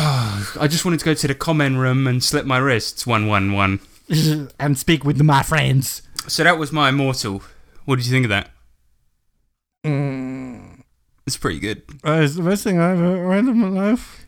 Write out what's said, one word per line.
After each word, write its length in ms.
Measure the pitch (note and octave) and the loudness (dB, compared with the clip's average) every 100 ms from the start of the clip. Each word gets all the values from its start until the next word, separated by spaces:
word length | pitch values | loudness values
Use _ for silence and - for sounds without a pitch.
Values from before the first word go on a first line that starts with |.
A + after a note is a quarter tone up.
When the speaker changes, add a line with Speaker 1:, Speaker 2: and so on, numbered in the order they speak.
| D3+ C3+ A2+ G2+ G2+ - | 2 2 0 -4 -6 0
Speaker 1:
<sighs> 40 | |
I 60 | D3 | 0
just 180 | D#3+ F#3 | 2 0
wanted 140 | E3 | 0
to 60 | D#3+ | 0
go 100 | D3+ | 0
to 120 | D3 | -2
the 60 | |
common 440 | C3+ - D#3 C#3 C3 | -2 0 0 2 2
room 280 | C3 C3 C3 | 2 2 2
and 180 | B2+ | 0
slit 220 | - D3 C3+ | 0 -2 0
my 140 | B2+ | 0
wrists. 480 | C3+ A2+ - - B2 | 2 0 -2 -6 -2
One 180 | A2+ G#2+ | 0 2
one 280 | G#2 G2 | 2 2
one. 260 | G2+ G2 G2 - - - | 2 0 0 -6 -16 -2
Speaker 2:
<laughs> 420 | D#3 D#3 D3+ C3+ - | 0 2 0 -4 -4
And 180 | C#3+ C#3 | -2 0
speak 260 | - D#3 | 0 0
with 160 | C#3 B2+ | 2 2
my 220 | D3+ C#3 | 4 4
friends. 640 | - D#3 C3+ C3+ C3 - - - - | 2 0 2 2 0 -6 -14 -14 -6
Speaker 1:
So 160 | - | 0
that 160 | D#3+ E3 | 2 0
was 120 | D3 | -2
My 180 | D3+ C#3 | 0 0
Immortal. 520 | C#3 C3+ B2+ G#2+ G2 - - - - - | 2 0 -2 -6 -8 -12 -20 -20 -10 -2
What 100 | C3 | -2
did 100 | A#2+ | 0
you 60 | |
think 140 | C3 B2 | 0 0
of 40 | |
that? 220 | G2+ - - _ _ _ _ _ _ _ _ _ _ _ _ D#3 | -2 -4 -14 _ _ _ _ _ _ _ _ _ _ _ _ -4
Speaker 2:
Mm. 1000 | C#3+ C#3+ C3+ C3 C3 C3 A2+ - - - _ _ _ - | -2 -2 -4 -8 -10 -12 -16 -20 -20 -20 _ _ _ -10
Speaker 1:
It's 120 | - | -4
pretty 220 | C#3 D#2 | -4 -4
good. 240 | G2+ - - D3 D#3 | -6 -8 -12 -8 0
Speaker 2:
Uh, 160 | D#3+ | 2
it's 140 | D3 D#3+ | 2 0
the 80 | |
best 200 | E3+ G3+ | -2 0
thing 160 | A3 F3 | 0 0
I've 180 | E3+ F#3 | 2 2
ever 260 | F3 F#3 F3+ | 2 0 0
read 180 | F#3+ B3+ | 2 2
in 120 | A#3 | 2
my 100 | F#3+ | 0
life. 560 | F#3+ G3+ A#3+ - - | 0 0 0 -4 -20